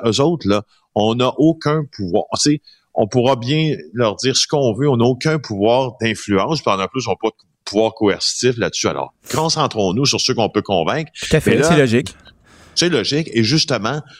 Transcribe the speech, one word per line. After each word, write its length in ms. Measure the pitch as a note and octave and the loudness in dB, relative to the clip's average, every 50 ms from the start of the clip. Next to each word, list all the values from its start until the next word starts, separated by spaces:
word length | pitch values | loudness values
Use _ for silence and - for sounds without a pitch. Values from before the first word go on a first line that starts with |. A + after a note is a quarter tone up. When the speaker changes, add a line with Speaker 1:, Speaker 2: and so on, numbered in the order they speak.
| - | 0
Speaker 1:
eux 160 | A2+ G#2+ - | 0 0 2
autres, 260 | C#3 D#3+ F3 D3 - F#2+ | 2 0 0 -2 0 0
là, 160 | G2+ G#2 G2+ _ _ _ _ _ - | 0 0 -2 _ _ _ _ _ -2
on 200 | G#2+ G#2 A2 A2+ | 0 2 2 2
n'a 180 | A#2+ - - - - | 2 0 0 2 2
aucun 460 | D3 D#3+ D#3+ D#3+ - D3 D3+ D#3+ D3 C3 | 2 2 2 2 0 -2 -2 -2 -4 -6
pouvoir. 340 | - - G2+ F2 E2+ G#2 E2 - - | -8 -8 -4 -2 0 -2 -2 -2 -4
Tu 160 | - - D3 | -2 0 0
sais, 100 | D3 D#3 _ _ - _ _ _ - - | 0 0 _ _ -20 _ _ _ -2 -2
on 80 | A2+ G#2 | -2 0
pourra 280 | - B2 A#2 B2+ C3+ | 2 2 2 2 2
bien 400 | B2 A#2 A#2+ D3 D#3 D#3 D#3 C#3 F#2+ D#2 D#2 F2 | 0 0 -2 -2 0 0 0 -2 -4 -8 -8 -4
leur 220 | A#2 B2 G#2+ G2 | 0 0 0 0
dire 200 | - - C3 B2+ | -2 -2 -2 0
ce 120 | - - - | 0 0 0
qu'on 260 | - D3 C#3 A#2+ G#2+ | 0 0 0 0 0
veut, 160 | G#2 C#3 D3 | 0 0 0
on 80 | C3+ A#2 | 2 2
n'a 80 | A#2 | 2
aucun 320 | B2 C3 B2 - D#3 D#3 D#3 | 2 2 0 -2 -2 -2 -2
pouvoir 600 | B2 - G#2+ G2 G2+ A2 A#2+ C3 C3+ B2+ A2+ - | -4 -6 -4 0 2 2 2 2 0 -2 -4 -4
d'influence, 640 | A2+ A2+ G#2+ - - - G2+ F#2+ G2 A#2+ D#3+ C#3+ - | -4 -4 -4 -4 -2 0 0 0 2 0 -2 -2 0
puis 80 | - | 0
en 160 | G2+ F#2+ F#2+ F2+ | 0 0 -2 -4
plus, 200 | - C3 A#2+ A2+ | -4 -4 -4 -4
on 40 | |
n'a 60 | F#2 - | -4 -2
pas 60 | - A2 | -2 -4
de 180 | - _ _ _ _ _ - | -4 _ _ _ _ _ -12
pouvoir 300 | - - G2+ A2 A2 G#2 | -4 0 2 2 2 0
coercitif 640 | - A2 G2+ F2+ E2 - - - - - B2 B2 A2+ | 0 0 0 2 0 -2 -4 -2 0 0 0 0 0
là-dessus. 300 | G2 E2 - - - G2+ | -2 -2 -2 -2 -2 -2
Alors, 260 | D2+ C#2 C#2 - _ _ - - | -2 -4 -6 -10 _ _ -12 -6
concentrons-nous 760 | - - D#3 E3 - D#3 D3 A#2+ - A2 G2+ F#2 F2+ A#2 C#3+ C3 | -4 -2 -2 0 0 0 -2 -2 0 0 0 0 0 0 0 0
sur 120 | A#2 G#2 | 0 0
ceux 140 | - - B2+ | 0 0 0
qu'on 160 | A#2 A2 F#2 | 0 0 0
peut 140 | - G#2 G2 | 0 -2 -2
convaincre. 480 | - G2+ F2 D#2+ E2 A2+ D3 D#3+ - - | 0 0 0 0 0 -2 -2 -4 -8 -10
Speaker 2:
Tout 220 | - - - - | -12 -4 0 0
à 40 | D3+ | 2
fait, 120 | - - | 2 2
Speaker 1:
Mais 60 | D3+ - | 2 4
là, 120 | C#3 D#3+ | 4 4
Speaker 2:
c'est 80 | E3+ D3+ | 4 4
logique. 380 | C#3 B2 A2 A#2+ F2+ - - - - - - _ _ _ - - - - - | 4 4 4 2 0 -2 -8 -18 -20 -20 -20 _ _ _ -20 -20 -20 -10 -4
Speaker 1:
c'est 160 | - E3 F3 | -2 0 0
logique. 400 | E3+ B2 G2 - C#3 D3+ E3 - - | 0 0 0 0 -2 -2 -2 -2 0
Et 100 | A#2 A2+ | 0 2
justement, 580 | G#2+ C#3 D#3 - - C3+ A2 G2 A2+ C3+ D#3 D3 - - - | 2 2 0 0 0 -2 -2 -2 -2 -4 -4 -8 -12 -18 -20